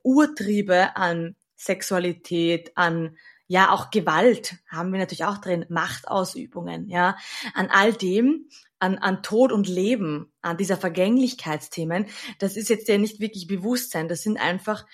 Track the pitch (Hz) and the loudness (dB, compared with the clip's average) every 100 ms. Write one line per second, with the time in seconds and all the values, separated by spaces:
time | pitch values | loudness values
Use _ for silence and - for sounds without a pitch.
0 | - 262 294 302 196 208 202 180 190 - | 2 6 6 2 -2 0 4 4 4 2
1 | 180 170 165 - _ - - 196 - 185 | 0 0 -4 -10 _ -10 -4 -4 -2 -2
2 | 180 170 - 175 170 170 165 - 170 165 | 0 -4 -4 0 2 0 -2 -2 0 0
3 | 160 160 - _ - 180 190 190 - 214 | -4 -8 -20 _ 0 4 6 4 0 -2
4 | 165 156 226 226 - 180 - 160 180 190 | 2 4 4 2 -2 -12 -12 -8 -4 -2
5 | 180 170 165 202 190 175 165 170 170 - | -4 -4 -4 -4 -4 -4 -2 -4 -4 -6
6 | - 196 180 - - 170 175 165 190 180 | -4 -2 -2 -6 -12 -12 -10 -10 -4 0
7 | 180 196 - - 240 - 185 196 208 226 | 2 0 -8 -12 -8 -4 2 4 4 2
8 | 190 196 254 311 - - _ - 185 185 | 0 2 4 2 -4 -20 _ -4 -2 0
9 | 190 190 - 214 262 220 180 180 190 247 | -2 -2 0 4 4 4 0 0 0 0
10 | 170 151 160 _ 170 170 190 185 185 170 | -2 -4 -8 _ -6 -4 -2 -2 -2 0
11 | 190 247 254 - 165 156 - - 160 175 | 4 4 2 0 -6 -6 -6 -6 -4 -2
12 | 208 - 269 208 196 202 208 214 - 202 | -4 -8 -14 -4 -4 -2 -2 0 2 2
13 | 214 - 208 202 170 190 202 247 - 170 | 2 -2 -8 -6 -8 -4 -2 -2 -4 -6
14 | 165 170 214 214 151 185 - 208 - | -4 -4 -2 -2 0 -2 -4 -6 -8